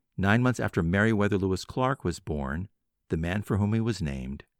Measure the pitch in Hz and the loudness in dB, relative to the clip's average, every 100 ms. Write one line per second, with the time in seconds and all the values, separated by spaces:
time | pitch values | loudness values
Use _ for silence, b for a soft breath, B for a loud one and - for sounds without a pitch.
0 | _ - 95 113 127 120 107 - 85 98 | _ -2 2 4 4 2 -2 0 2 4
1 | 110 107 101 98 95 92 - - 127 139 | 4 2 2 2 0 -2 -4 -2 -2 -2
2 | 90 82 - 76 67 76 95 _ _ _ | -4 -4 -6 -4 -4 -4 -8 _ _ _
3 | _ 85 85 98 104 104 104 113 113 107 | _ -2 -2 -2 -2 0 2 2 0 -2
4 | 80 67 64 - - | -4 -4 -8 -10 -16